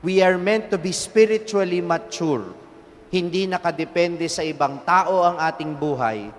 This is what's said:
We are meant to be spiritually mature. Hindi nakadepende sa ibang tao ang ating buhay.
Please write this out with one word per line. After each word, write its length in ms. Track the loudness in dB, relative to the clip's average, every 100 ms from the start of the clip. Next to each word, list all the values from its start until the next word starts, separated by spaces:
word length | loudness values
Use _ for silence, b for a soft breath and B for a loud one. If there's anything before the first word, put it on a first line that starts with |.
We 160 | 2 4
are 160 | 4 4
meant 320 | 2 0 0
to 80 | -4
be 160 | -2
spiritually 880 | -4 0 4 4 4 0 -2 0 -2
mature. 720 | 0 -2 -2 -6 -2 -2 -4 -14 -20 -20 -20 -20 -4
Hindi 400 | -4 -2 -2 -2
nakadepende 800 | -2 -2 -2 -4 0 0 0 -4
sa 160 | -4
ibang 400 | -4 0 -2 -2
tao 400 | 2 2 4 2
ang 160 | 2 2
ating 400 | -4 -4 -8 -4
buhay. 480 | -4 0 -2 -2 -10